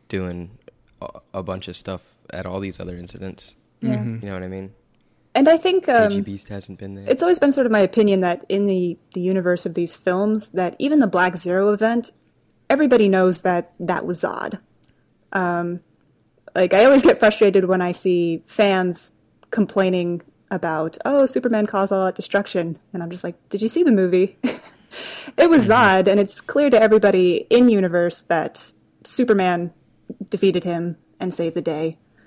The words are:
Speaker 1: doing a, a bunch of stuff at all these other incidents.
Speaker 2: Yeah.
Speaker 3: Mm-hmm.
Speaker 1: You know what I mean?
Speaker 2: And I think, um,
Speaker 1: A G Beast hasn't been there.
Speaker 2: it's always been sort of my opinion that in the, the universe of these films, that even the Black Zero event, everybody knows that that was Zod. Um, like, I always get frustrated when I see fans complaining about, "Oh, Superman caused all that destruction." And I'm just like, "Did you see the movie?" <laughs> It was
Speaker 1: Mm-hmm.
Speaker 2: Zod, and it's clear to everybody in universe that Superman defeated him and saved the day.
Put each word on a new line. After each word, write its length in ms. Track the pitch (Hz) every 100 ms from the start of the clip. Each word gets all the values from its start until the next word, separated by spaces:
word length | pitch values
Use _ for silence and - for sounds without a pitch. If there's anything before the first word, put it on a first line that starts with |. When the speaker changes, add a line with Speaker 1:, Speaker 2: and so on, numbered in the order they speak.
| _
Speaker 1:
doing 440 | 95 90 87 87 110 - _ _ _
a, 60 | - - _ 98
a 80 |
bunch 240 | 92 95 95
of 80 | 90
stuff 400 | - 92 - _ -
at 120 | - 92
all 140 | 95
these 200 | 98 -
other 160 | 87 87
incidents. 600 | 87 87 95 95 104 - _ _
Speaker 2:
Yeah. 140 | - 123
Speaker 3:
Mm-hmm. 220 | 117 113
Speaker 1:
You 40 | 101
know 40 | 95
what 80 |
I 40 | 92
mean? 240 | 95 95 - _ _ _ _ _
Speaker 2:
And 140 | 269 285
I 80 | 330
think, 320 | 370 370 359
um, 140 | 240
Speaker 1:
A 60 | 214
G 120 | 202
Beast 280 | 202 - -
hasn't 280 | 101 - 92
been 160 | 98
there. 120 | 98 101
Speaker 2:
it's 160 | 269
always 160 | 339 349
been 140 | 285
sort 120 | 277 247
of 60 |
my 80 | 214
opinion 400 | 190 - 208 190
that 240 | 180 175 -
in 160 | 196 202
the, 320 | 185 180 - _
the 80 | 185
universe 440 | 180 190 180 175 180
of 80 |
these 220 | 170 170 -
films, 540 | - 180 208 214 -
that 260 | 180 175 -
even 220 | 285 302
the 80 | 220
Black 300 | 180 180 175
Zero 340 | 175 185 202
event, 400 | 208 220 233 - - _ _ _ _ _
everybody 380 | 277 294 240 202
knows 320 | 190 185 180
that 300 | 185 175 175 _
that 260 | 180 180 170
was 160 | 175
Zod. 380 | - - - - - _ _ _ _ _ _
Um, 460 | 190 180 175 175 175 - _ _ _ _ _ -
like, 200 | - 180
I 100 | 190 254
always 160 | 277
get 140 | 320 -
frustrated 480 | 214 - 202 190 185
when 160 | 185
I 120 | 180
see 500 | 175 190 175 170 165 -
fans 680 | - 202 190 180 175 - _ _ _ _
complaining 680 | - 190 202 185 180 175 175 - _ _
about, 480 | 190 170 156 160 - -
"Oh, 200 | 277 269
Superman 400 | - 247 220 208
caused 280 | 202 196
all 100 | 196
that 120 | 190 185
destruction." 600 | - 202 202 190 170 165 _
And 100 | 180
I'm 80 | 170
just 140 | 180
like, 140 | 175 175 _
"Did 140 | 202
you 80 | 220
see 140 | 330
the 80 | 349
movie?" 440 | 208 185 180 196 -
<laughs> 40 | 247 - - _ _ - - - - -
It 120 | 339
was 200 | 320 202
Speaker 1:
Mm-hmm. 20 |
Speaker 2:
Zod, 360 | 226 214 190 190
and 80 | 202
it's 220 | 196 -
clear 280 | - 277 294
to 120 | 233
everybody 680 | 220 214 202 185 180 165 -
in 200 | 240 247
universe 520 | 208 180 175 175 -
that 500 | - 170 - - - _ _ _ -
Superman 640 | - 247 202 185 170 170 - _ _ - - 190
defeated 360 | 190 196 175 175
him 320 | 170 170 165 _ _
and 120 | 180
saved 220 | 175 170 160
the 60 |
day. 360 | 165 156 160 160 _ _